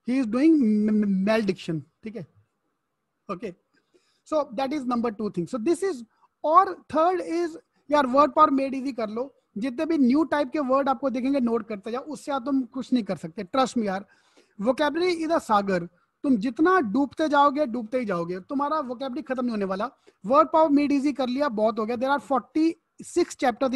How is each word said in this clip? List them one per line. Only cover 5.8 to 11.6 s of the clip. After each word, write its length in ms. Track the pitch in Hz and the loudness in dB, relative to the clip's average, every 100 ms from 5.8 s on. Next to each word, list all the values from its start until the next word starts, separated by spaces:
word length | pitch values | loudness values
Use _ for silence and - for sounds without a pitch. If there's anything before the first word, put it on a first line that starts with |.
is, 200 | 392 262 226 _ _ _ | -2 -4 -10 _ _ _
और 300 | 302 339 381 349 | 2 4 4 -2
थर्ड 380 | _ 294 330 359 | _ 0 2 0
is, 360 | 330 330 339 330 - _ - | -4 -4 -4 -8 -20 _ -2
यार, 140 | 294 262 | 0 4
word 280 | 269 294 | 4 4
power 160 | 311 311 | 4 4
made 220 | 269 269 | 4 -2
easy 220 | 269 262 240 | -4 -6 -6
कर 120 | 214 | -6
लो। 240 | 220 269 _ _ 202 | -6 -8 _ _ -8
जितने 280 | 262 247 311 | -6 -4 -2
भी 120 | 320 | 2
न्यू 260 | 247 285 | 4 4
टाइप 280 | 320 294 277 | 2 0 -2
के 80 | 311 | -2
वर्ड 300 | 254 269 277 | 0 2 2
आपको 200 | 269 269 | 0 -2
दिखेंगे, 300 | 247 254 277 | -2 0 0
नोट 280 | 233 226 | 0 0